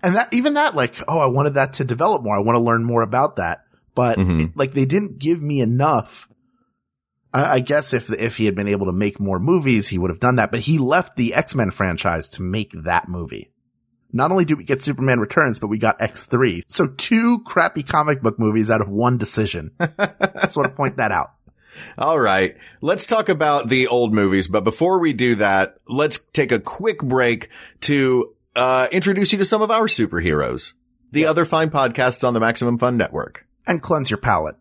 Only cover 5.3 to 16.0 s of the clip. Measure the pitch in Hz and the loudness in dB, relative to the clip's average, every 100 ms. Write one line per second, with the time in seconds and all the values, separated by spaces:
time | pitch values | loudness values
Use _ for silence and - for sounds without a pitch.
5.3 | 170 147 143 113 123 147 135 - - - | -2 -2 0 0 2 2 0 -2 -14 -20
6.3 | _ _ _ _ _ _ _ _ _ _ | _ _ _ _ _ _ _ _ _ _
7.3 | 131 143 131 123 147 151 123 - 110 113 | 0 2 2 2 -2 0 -4 -4 -4 -4
8.3 | - 110 95 101 101 95 90 104 - 98 | 0 -2 0 -2 0 0 0 -2 -2 -4
9.3 | 92 117 180 139 117 - 90 90 85 123 | -2 2 2 2 0 0 -2 -2 0 0
10.3 | 123 110 120 113 160 127 165 180 - 117 | 2 0 -2 0 0 2 0 0 -2 -2
11.3 | 107 - 135 104 - 95 82 92 82 80 | 0 -2 -2 -2 0 -2 0 -2 -2 -6
12.3 | - 92 104 101 85 80 85 - 87 82 | -8 -6 -4 -6 -8 0 0 0 -8 -8
13.3 | 53 - _ _ _ _ _ _ 113 147 | -12 -16 _ _ _ _ _ _ -2 2
14.3 | 190 160 151 87 135 147 131 135 123 104 | 2 2 0 -2 -2 -2 -2 0 0 0
15.3 | - 147 110 107 110 110 - | 0 0 -2 -4 0 0 0